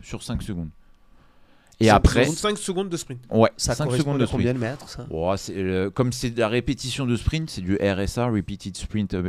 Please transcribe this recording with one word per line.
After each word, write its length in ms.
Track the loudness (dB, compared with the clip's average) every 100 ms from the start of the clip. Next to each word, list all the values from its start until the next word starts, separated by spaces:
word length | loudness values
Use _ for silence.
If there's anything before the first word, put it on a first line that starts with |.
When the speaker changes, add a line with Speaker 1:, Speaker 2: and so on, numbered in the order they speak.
Speaker 1:
sur 200 | -12 -12
cinq 200 | -8 -8
secondes. 260 | -6 -6 -8 -12 -20 -20 _ -20 -20 -20 -20 -20 _ 4
Et 60 | 6
Speaker 2:
Cinq 60 | 8
Speaker 1:
après, 260 | 8 6
Speaker 2:
secondes. 120 | 2 2
Speaker 3:
Cinq 220 | -2 -2
secondes 300 | -4 -4 -4
de 80 | -6
sprint. 240 | -8 -12 -2
Speaker 1:
ouais, 180 | 4 4 2
Speaker 2:
Ça 180 | -4
Speaker 1:
cinq 120 | -2 0
Speaker 2:
correspond 180 | 0 0
Speaker 1:
secondes 80 | 0
de 40 |
Speaker 2:
à 40 | 0
combien 220 | 2 0
Speaker 1:
sprint. 100 | 0
Speaker 2:
de 20 | -4
mètres, 180 | -6 -12
ça ? 180 | -14 -8
Speaker 1:
Ouais, 260 | -2 0 -2
c'est, 180 | -4 -4
euh, 340 | -2 0 -2
comme 220 | 0 0
c'est 180 | 0 -4
de 80 | 0
la 80 | 2
répétition 580 | 2 0 -4 -4 -4
de 120 | 0 2
sprint, 340 | 2 0 -4
c'est 120 | -6
du 120 | -2
R 240 | 2 2 0
S 180 | -2 -2
A, 100 | 0
Repeated 500 | 0 -2 -8 -10 -10
Sprint 360 | -6 -4 -2
Ab-, 140 | -2